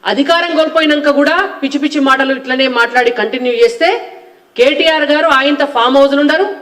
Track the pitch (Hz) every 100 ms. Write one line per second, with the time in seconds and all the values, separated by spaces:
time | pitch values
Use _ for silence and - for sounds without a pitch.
0 | 196 226 285 339 339 320 320 320 311 294
1 | 294 277 294 339 370 - 277 285 294 294
2 | 269 269 269 262 262 254 269 247 233 247
3 | 247 240 220 262 247 233 233 - 339 466
4 | - - - - _ - 247 294 320 311
5 | 294 294 320 277 277 285 285 247 247 269
6 | 277 277 294 311 392 -